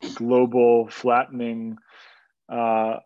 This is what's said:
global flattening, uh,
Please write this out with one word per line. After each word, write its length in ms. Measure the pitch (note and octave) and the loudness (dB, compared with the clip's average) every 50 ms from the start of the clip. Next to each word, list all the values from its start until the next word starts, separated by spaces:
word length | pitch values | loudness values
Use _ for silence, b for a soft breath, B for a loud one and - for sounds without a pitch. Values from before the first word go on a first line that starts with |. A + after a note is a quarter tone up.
| - C#3+ - | -14 -14 -10
global 760 | - A#2 A#2 B2+ B2 B2+ A#2+ A#2 B2 A#2+ A#2+ A#2 A#2 A2+ A2 | -8 -2 0 2 2 2 2 2 4 4 6 4 4 2 -2
flattening, 880 | - - - B2 A#2+ B2 C3+ - C3+ B2 A#2+ A#2 A#2 A2+ A2+ A2+ A2+ A2 b b b b b b b b b b b _ _ - | -6 -6 -2 0 2 2 0 -2 -6 -8 -8 -8 -8 -8 -10 -10 -12 -14 b b b b b b b b b b b _ _ -10
uh, 480 | - A#2+ A#2 A2+ A2+ A2 A2 A2 A2+ - - | -6 -4 -2 0 0 0 0 -2 -4 -6 -10